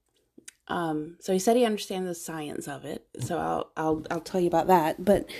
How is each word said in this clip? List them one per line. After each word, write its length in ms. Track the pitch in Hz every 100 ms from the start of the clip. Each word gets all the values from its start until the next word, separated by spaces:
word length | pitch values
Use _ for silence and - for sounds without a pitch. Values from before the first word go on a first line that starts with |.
| _ _ _ - - - -
Um, 480 | 180 165 151 156 175
so 140 | -
he 80 | 185
said 160 | 208 240
he 80 |
understands 420 | 233 208 - 185 185
the 80 |
science 540 | 170 - 160 147 - -
of 160 | 139
it, 200 | 139 - - -
so 200 | 123 160
I'll, 340 | 160 160 - -
I'll, 300 | 160 156 -
I'll 120 | 170
tell 200 | - 190
you 60 | 175
about 220 | 170 156
that. 360 | 180 156 -
But 240 | 185 196 - -